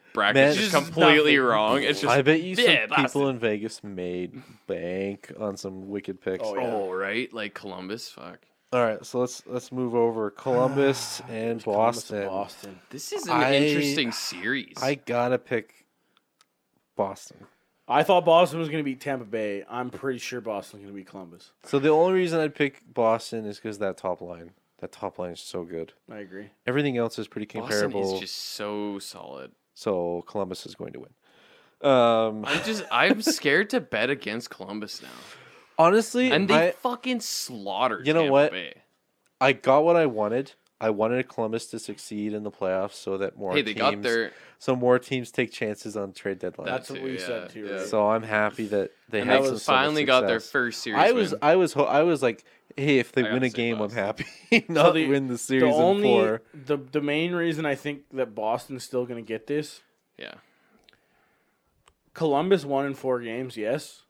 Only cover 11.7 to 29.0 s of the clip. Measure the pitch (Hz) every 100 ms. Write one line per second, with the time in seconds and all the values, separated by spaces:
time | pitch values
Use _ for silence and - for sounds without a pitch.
11.7 | 101 113 117 - 104 98 95 101 - 101
12.7 | 92 _ 139 - 403 180 123 127 139 151
13.7 | 147 143 147 120 - - 90 104 135 -
14.7 | - 131 139 - 120 123 123 - 117 -
15.7 | _ _ _ _ _ _ _ _ _ _
16.7 | _ _ - 98 98 - - - _ _
17.7 | _ - 139 - 180 165 165 170 165 156
18.7 | 156 143 131 143 131 104 110 107 101 -
19.7 | 120 123 - 135 123 - 123 110 101 -
20.7 | 104 101 101 95 98 87 87 - _ -
21.7 | 139 147 156 180 185 175 160 151 143 143
22.7 | - _ - 113 113 - 113 107 104 113
23.7 | 101 98 90 92 87 87 87 85 _ _
24.7 | _ 90 - 98 - 90 82 - 90 87
25.7 | 82 82 _ - 107 95 95 104 _ -
26.7 | 139 143 120 113 - 104 110 104 110 117
27.7 | 104 104 98 95 95 95 - - - 104
28.7 | 104 104 98